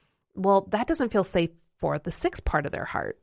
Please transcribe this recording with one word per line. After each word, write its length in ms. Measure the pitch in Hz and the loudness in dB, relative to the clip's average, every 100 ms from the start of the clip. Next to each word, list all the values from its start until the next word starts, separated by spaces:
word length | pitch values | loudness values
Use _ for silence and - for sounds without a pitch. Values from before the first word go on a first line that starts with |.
| _ _ _ - | _ _ _ -2
Well, 320 | 190 196 190 | 4 4 4
that 140 | 214 - | 0 0
doesn't 240 | 330 240 | 0 2
feel 140 | 214 | 2
safe 260 | 185 180 165 - _ _ | 2 0 0 -4 _ _
for 200 | 151 147 | -4 -2
the 120 | - | -4
six 280 | - 339 - | -4 -4 -2
part 280 | - 151 139 | -2 -2 -2
of 40 | |
their 120 | - | -6
heart 340 | - - - - | -6 -6 -6 -8